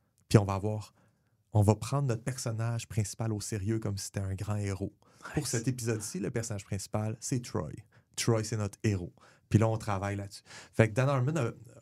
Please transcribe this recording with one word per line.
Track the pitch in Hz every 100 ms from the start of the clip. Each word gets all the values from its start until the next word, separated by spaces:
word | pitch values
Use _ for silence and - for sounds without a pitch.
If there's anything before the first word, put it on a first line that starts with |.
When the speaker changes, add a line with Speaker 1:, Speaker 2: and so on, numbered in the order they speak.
| _ _ _
Speaker 1:
Puis | 113
on |
va | 98 95
avoir, | 104 107 - _ _ _ _ _ _
on | 107
va | 101 104
prendre | - 139 139
notre | 110
personnage | - 127 120 110 117 117 -
principal | - 101 - 113
au | 104
sérieux | - 107 98 113
comme | 104 98
si | -
c'était | 104
un | 95 95
grand | - 104
héros. | 101 95 98 - _ _ - 151
Pour |
Speaker 2:
Nice. | 139
Speaker 1:
cet | 117 131
épisode-ci, | 123 113 107 - 180
le | 190
personnage | 120 104 101 -
principal, | 98 - 107 107 110
c'est | - 131
Troy. | 123 98 76 - - - _ -
Troy, | - 113
c'est | 107 110
notre | 104 -
héros. | 113 95 87 - - _ _
Puis | 104
là, | 113
on | 110
travaille | - 98 101 101
là-dessus. | 101 - - - -
Fait | - 110
que |
Dan | 104 135
Harmon | 135 127 160
a, | 113 - - -